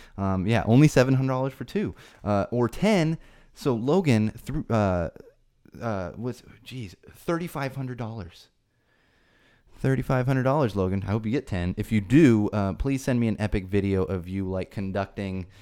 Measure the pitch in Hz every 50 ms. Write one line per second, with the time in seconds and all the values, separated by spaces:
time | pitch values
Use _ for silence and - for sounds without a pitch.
0 | - - - - 98 95 95 95 90 101 117 113 - - 113 127 151 151 - 135
1 | 127 131 135 131 131 131 131 131 131 135 - - 127 - - 196 214 - - -
2 | - - - - - 98 104 101 95 - - 120 120 120 - - - 208 220 185
3 | 156 156 165 - - - - - _ _ _ - - 147 123 110 113 135 156 190
4 | 185 147 120 110 107 110 - - - - 135 156 - - 117 110 104 98 92 87
5 | 85 - - - - - _ _ _ _ _ _ _ - - 78 101 117 107 98
6 | 92 82 58 - 113 127 120 - - - - - - - 123 131 117 90 90 -
7 | _ - - - - - 170 165 180 170 - 147 139 135 131 135 135 127 123 117
8 | 127 107 113 113 92 85 - - - _ _ _ _ _ _ _ _ _ _ _
9 | _ _ _ _ _ _ _ _ _ _ _ _ _ _ - - - 131 131 117
10 | 123 - 135 127 123 123 135 131 123 131 139 156 143 110 98 101 92 92 95 98
11 | 98 98 101 113 107 110 113 143 - - 107 90 87 90 90 - 104 - 113 107
12 | 98 92 120 143 165 131 113 107 104 98 - 104 101 98 92 - - 139 139 131
13 | - - 127 120 117 113 104 - 107 101 - 107 92 92 101 101 95 98 98 95
14 | 92 - 98 92 85 90 92 98 98 92 92 92 92 - - - 98 95 95 101
15 | 98 - - - 101 95 92 92 90 90 - -